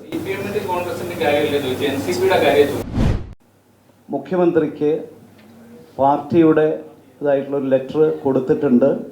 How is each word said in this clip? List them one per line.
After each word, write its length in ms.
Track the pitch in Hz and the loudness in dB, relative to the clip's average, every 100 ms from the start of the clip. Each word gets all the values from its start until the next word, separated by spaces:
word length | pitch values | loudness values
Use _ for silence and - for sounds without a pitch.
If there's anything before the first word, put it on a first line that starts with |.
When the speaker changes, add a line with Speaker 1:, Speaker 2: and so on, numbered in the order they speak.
Speaker 1:
സി 140 | - - | -10 -10
പി 60 | - 202 | -8 -8
എമ്മിന്റെ 260 | - 427 - | -6 -6 -4
കോൺഗ്രസിന്റെ 460 | - - - 175 170 | -6 -6 -8 -8 -4
കാര്യമല്ലേ 380 | 151 143 147 143 | 0 0 0 -2
ചോദിച്ചത്, 220 | 131 127 139 | -4 -4 -4
എൻ 80 | - - | -4 -4
സി 60 | - | -2
പിയുടെ 180 | 190 - | 2 2
കാര്യമേ 200 | 143 - - | 4 4 4
ചോദിച്ചത്. 180 | - - - - - - - _ _ _ _ _ _ - | 0 -6 -2 0 0 -6 -16 _ _ _ _ _ _ -10
Speaker 2:
മുഖ്യമന്ത്രിക്ക് 760 | 143 - 185 170 160 147 - 147 160 - - - - - - - - - - | -10 -4 0 2 2 0 -2 -2 -2 -6 -18 -20 -20 -20 -20 -20 -20 -12 0
പാർട്ടിയുടെ 680 | 135 143 - 170 160 156 156 156 - - _ - | 2 2 0 4 6 4 2 0 -8 -20 _ -6
ഇതായിട്ടുള്ള 360 | 147 139 135 139 | 0 0 0 -4
ഒരു 80 | 131 | 0
ലെറ്റർ 260 | 131 - 151 156 156 | 0 0 0 0 0
കൊടുത്തിട്ടുണ്ട്. 680 | 139 131 139 156 143 240 139 - - | 0 0 0 0 4 4 4 0 -6